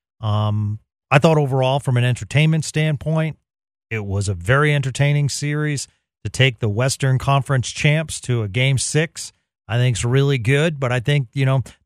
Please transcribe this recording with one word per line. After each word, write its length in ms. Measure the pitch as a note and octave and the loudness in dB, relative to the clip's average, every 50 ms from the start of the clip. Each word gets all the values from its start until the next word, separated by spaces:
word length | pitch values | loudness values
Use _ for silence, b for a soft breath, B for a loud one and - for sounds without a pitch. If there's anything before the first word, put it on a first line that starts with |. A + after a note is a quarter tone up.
| _ _ _ - | _ _ _ -8
um, 560 | A2 G#2+ G#2 G#2+ G#2+ G#2+ G#2 G#2+ G#2 G#2 G#2+ - _ _ _ _ _ _ | -4 -2 0 0 0 0 0 0 -2 -2 -4 -8 _ _ _ _ _ _
I 80 | C3+ | 2
thought 220 | C#3+ - E3 D#3 D3+ | 4 4 4 4 2
overall 400 | C#3+ B2+ C3+ C3 C3 C3 C3+ C#3+ | 2 0 0 0 2 2 0 0
from 180 | - C#3 B2 | 0 0 0
an 60 | A#2+ B2 | 2 2
entertainment 640 | B2 A#2 - G#2+ - - C#3+ D#3 D#3+ D#3+ D#3+ - | 0 0 -2 -4 0 2 2 4 4 2 0 -2
standpoint, 720 | - - D#3 D#3 D#3 D3 - - D3+ D#3+ D#3+ D#3+ D#3 C#3+ - _ _ _ _ _ _ _ _ _ - | -4 -2 -2 -2 -2 -2 -4 -4 -2 -2 -2 -2 -4 -6 -10 _ _ _ _ _ _ _ _ _ -10
it 160 | A2+ A2 G2+ | -8 -8 -6
was 240 | G2 G2 G2+ F#2+ G#2 | -4 -4 -2 -2 -2
a 60 | F#2+ | -4
very 400 | F2 E2+ G#2 C3 C#3+ D3+ D3+ D3 | -4 0 0 2 2 2 2 2
entertaining 540 | C#3+ C3+ C3 A#2 - C#3+ C#3+ D3 D3 C#3+ C3 | 0 -2 -2 -2 0 2 2 2 2 0 0
series. 580 | - - D3 D3 D3 D3+ D3+ D3+ D3 B2+ - - _ _ _ _ _ _ - | -2 -4 -4 -4 -4 -2 -2 -4 -4 -6 -8 -12 _ _ _ _ _ _ -12
To 60 | G#2+ | -6
take 300 | - - B2+ C3+ A#2 - | 0 2 2 2 2 0
the 100 | A#2+ G#2+ | -2 -2
Western 480 | G2+ A2+ C3 C3+ - - C#3 C3 B2+ | 0 0 0 -2 -2 0 0 0 0
Conference 520 | B2 - C#3 C#3 C#3 - - C#3 B2+ A2 - | 2 2 2 2 2 2 0 0 -2 -2 -4
champs 500 | - - - D3+ D3+ D#3+ D#3+ - - - | -4 0 0 2 2 0 -2 -4 -10 -8
to 200 | - - A#2+ A#2 G#2+ | -6 -4 -2 -2 -2
a 40 | |
game 300 | G2 F#2 B2+ C3 C3+ C3+ A#2+ | -2 -2 0 2 2 2 0
six, 520 | - - - D3+ E3 D#3+ - - - - - _ _ _ _ _ _ | -2 0 0 0 0 -2 -4 -10 -16 -16 -18 _ _ _ _ _ _
I 100 | - A2 | -4 -2
think's 260 | B2 B2 B2+ A#2 - A#2+ | 0 2 2 0 0 0
really 360 | A#2+ C3 C#3 C#3 C#3+ C#3 B2+ | 0 2 2 2 2 0 0
good. 400 | G#2 B2 C#3 C#3+ D#3 F3 D#3 C3+ | 0 2 2 2 2 0 0 -2
But 120 | C3+ A#2+ | -2 -2
I 80 | B2 B2+ | -2 -2
think, 280 | G#2+ C#3+ D3 D3 B2+ - - | 0 0 0 0 -2 -2 -2
you 120 | C#3 C3+ | -2 0
know, 160 | C3+ C3+ C3 B B B B _ | 2 2 0 B B B B _